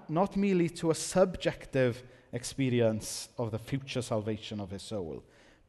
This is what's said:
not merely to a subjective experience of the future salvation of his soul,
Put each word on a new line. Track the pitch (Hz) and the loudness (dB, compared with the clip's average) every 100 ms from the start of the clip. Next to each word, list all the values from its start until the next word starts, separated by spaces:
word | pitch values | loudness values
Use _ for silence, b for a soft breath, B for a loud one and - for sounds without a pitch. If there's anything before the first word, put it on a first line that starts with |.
| - | -2
not | 156 196 196 | 0 2 2
merely | 202 180 165 | 4 4 2
to | - 160 | 2 0
a | 151 | 0
subjective | - 185 185 - 165 - - 135 127 113 B B B | 2 4 4 2 -2 -2 -2 2 4 2 B B B
experience | 120 - - 131 120 113 107 - - - - | -8 -4 0 2 4 4 2 -4 -10 -8 -6
of | 113 | -4
the | 107 | -6
future | - 139 - 127 | -4 -6 -4 -6
salvation | - 110 104 107 - 107 | -2 -2 -2 -4 -6 -8
of | 98 | -6
his | 95 | -8
soul, | - 104 82 64 b b b b | -6 -6 -6 -8 b b b b